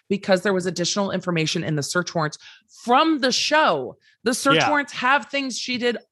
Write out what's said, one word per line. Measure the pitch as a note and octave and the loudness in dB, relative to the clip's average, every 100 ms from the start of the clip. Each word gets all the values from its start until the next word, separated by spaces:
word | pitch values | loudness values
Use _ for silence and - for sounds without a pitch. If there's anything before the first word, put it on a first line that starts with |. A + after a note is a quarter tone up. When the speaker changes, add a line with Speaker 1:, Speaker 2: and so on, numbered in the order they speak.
| - | -4
Speaker 1:
because | G3 - F#3 | -4 2 2
there | G#3 | 2
was | F#3 F3+ | 0 -2
additional | F3 E3+ G#3 G3 | -4 -2 -2 -2
information | F#3+ F#3 E3 D#3 E3+ | -4 -2 -2 0 -2
in | D#3 D3+ | -2 -2
the | |
search | C#3 - E3+ | -2 -2 -2
warrants | F3 D3+ - - - _ - | -2 -4 -6 -20 -20 _ -12
from | A3+ B3+ D#4+ D4+ | 2 4 4 2
the | B3+ | 0
show. | - - D4+ C#4+ D3+ A#2 - _ _ | 0 2 4 4 2 -4 -12 _ _
The | A3+ | -4
search | C4 C#4 D#3+ | 0 2 4
Speaker 2:
Yeah. | C#3 | 4
Speaker 1:
warrants | D4 C4+ | 2 -2
have | - B3 C#4 - | -4 0 0 0
things | C#4 C4+ - | -6 -4 -8
she | - B3 | -6 -2
did | A#3+ G#3+ _ | -2 -2 _